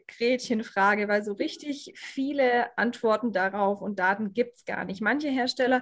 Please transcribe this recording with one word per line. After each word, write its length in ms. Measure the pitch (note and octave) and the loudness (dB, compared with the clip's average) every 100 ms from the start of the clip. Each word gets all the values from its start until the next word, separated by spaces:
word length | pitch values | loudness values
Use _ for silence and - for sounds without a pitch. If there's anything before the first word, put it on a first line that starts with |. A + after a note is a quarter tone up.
| - | -8
Gretchenfrage, 1000 | - A#3 B3+ - A#3 A3+ - G3 G#3 G#3 | -2 0 0 0 -4 -2 2 4 4 2
weil 160 | G#3 | 0
so 120 | G#3 | 0
richtig 580 | G3+ D4+ - D4+ C#4+ - | -4 -4 -6 -8 -10 -12
viele 800 | - - - C4+ C#4+ B3+ A#3+ - - | -16 -10 -4 -2 2 4 2 0 0
Antworten 540 | A#3 A#3+ A3+ G#3+ A#3 | -2 0 2 2 2
darauf 500 | F#3+ F#3+ G3+ G3 G3+ | 0 0 2 0 0
und 180 | F#3+ G3 | -4 0
Daten 340 | F#3 G3+ G#3 | 2 2 0
gibt's 300 | A3+ A#3+ - | -2 -2 -6
gar 200 | - - | -8 -6
nicht. 160 | F#3+ G3 | -6 -4
Manche 280 | G#3+ C#4 D4+ | 0 0 0
Hersteller 520 | C4 B3 - B3 B3+ | 0 0 0 2 2